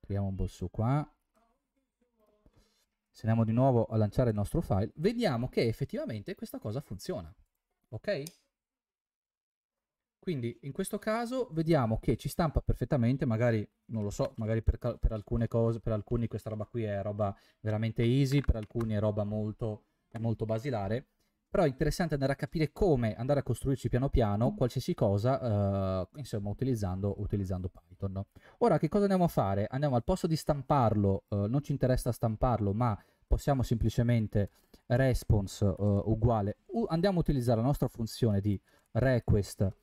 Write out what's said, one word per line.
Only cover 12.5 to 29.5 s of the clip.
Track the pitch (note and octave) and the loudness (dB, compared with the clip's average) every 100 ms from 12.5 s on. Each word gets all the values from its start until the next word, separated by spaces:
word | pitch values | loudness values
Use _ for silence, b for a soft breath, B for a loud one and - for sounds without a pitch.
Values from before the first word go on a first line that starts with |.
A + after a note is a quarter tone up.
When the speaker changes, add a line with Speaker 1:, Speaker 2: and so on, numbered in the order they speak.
| - | 0
Speaker 1:
perfettamente, | - - A#2+ D3 A2+ C3+ C#3 | -2 -2 0 2 2 2 0
magari, | A2 A#2+ A2+ G#2 _ _ | 2 2 2 -2 _ _
non | A2+ | -6
lo | G#2 | -4
so, | - C3+ - | -4 -6 -4
magari | A2 A2+ | -2 0
per | - - | 0 0
cal-, | B2 - | -2 0
per | - | -2
alcune | A2 - A#2+ A2+ | -2 -4 -2 0
cose, | A#2 A2+ A2+ | 2 2 0
per | - | -2
alcuni | G#2+ - A#2+ A#2 | -4 -2 -2 -2
questa | A2 - | -6 -8
roba | G#2+ | -10
qui | G#2 A#2+ | -8 -6
è | G#2+ G2+ | -4 -4
roba | G2 G#2 G#2 G2 b b | -6 -2 -2 -4 b b
veramente | G#2+ G#2+ A2+ A2 | -4 -2 -2 2
easy, | A#2 C3 C#3 C#3+ | 2 4 4 2
per | C3 A2+ | 2 -2
alcuni | G#2+ A#2+ A2+ | -2 -6 -2
è | G#2+ | 0
roba | G#2+ G#2+ | 0 0
molto, | G2+ G#2+ G#2+ G#2 A2+ G#2+ _ _ _ | -2 -2 -4 -4 -6 -6 _ _ _
è | A2+ | -6
molto | A2+ A2 | -4 -2
basilare, | A2 A2 C3 A#2 G2 A2+ - _ _ _ _ | -2 -2 -2 -4 -2 -4 -6 _ _ _ _
però | G3 | 2
è | E3 | 2
interessante | B2+ D3+ - F3 | 2 -2 0 -2
andare | C#3+ C3+ | 0 0
a | C#3 | -2
capire | D3+ E3+ D#3 | -4 -2 -2
come | - F3 C#3 A#2 | 0 2 4 2
andare | G#2+ B2 C#3+ | -2 0 0
a | |
costruirci | - A#2+ C3 C3+ - | 0 -2 -2 -2 0
piano | B2 C3+ | 0 2
piano | - A2 G2+ A#2 | 2 2 2 0
Speaker 2:
Mm. | G#3 | 0
Speaker 1:
qualsiasi | B2+ - - | -2 -2 -4
cosa, | F3 A2+ G2+ A#2 C3+ B2 G#2 G2+ G2 F#2+ F#2+ | 0 2 2 2 0 0 0 2 0 0 -2
eh, | F2+ - | -4 -10
insomma, | B2+ A2 G2+ | -8 -6 -6
utilizzando, | G2+ B2+ A#2+ G2 F#2 G2+ - | -4 -2 0 -2 -2 -2 -2
utilizzando | G#2 G2+ F#2+ F#2 F2+ | -4 -2 -2 -4 -6
Python. | - _ - G2 F#2+ G2+ - B B | -10 _ -8 -8 -6 -10 -14 B B
Ora, | A#3+ D#3+ | 2 4
che | D#3 | 2
cosa | G#3 | 2
andiamo | G3+ F#3+ | 2 4
a | E3+ | 2
fare? | - G2+ | 2 0